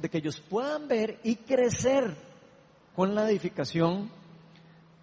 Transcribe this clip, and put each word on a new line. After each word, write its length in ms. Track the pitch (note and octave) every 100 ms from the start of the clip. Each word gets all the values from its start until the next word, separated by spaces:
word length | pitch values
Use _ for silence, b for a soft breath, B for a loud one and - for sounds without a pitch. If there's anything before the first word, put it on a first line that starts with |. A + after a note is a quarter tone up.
de 80 | D#3
que 100 | E3
ellos 220 | D#3 -
puedan 480 | - G3+ C4+ D4+ D4
ver 320 | A#3+ A3 -
y 120 | A3 A#3
crecer 800 | - C4 B3 - B3 C4+ A#3+ D3+ - - - - - _ _ -
con 180 | F#3+
la 140 | G#3 G#3+
edificación 840 | G3+ F3 - D3 E3 E3 F#3 G#3 - - - - B B B - -